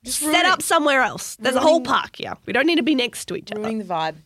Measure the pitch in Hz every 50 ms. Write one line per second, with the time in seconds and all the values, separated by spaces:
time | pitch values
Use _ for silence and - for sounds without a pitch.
0 | _ 240 262 - 294 311 311 349 349 359 370 370 - - 349 330 302 294 277 262
1 | 254 202 139 - - - - - 214 262 254 254 262 311 320 339 247 - - 190
2 | - - - - - 95 90 - _ - 196 240 277 330 339 330 - 311 311 254
3 | 247 233 - - - - 180 - - - - 214 214 220 220 220 208 175 180 160
4 | 160 160 151 156 _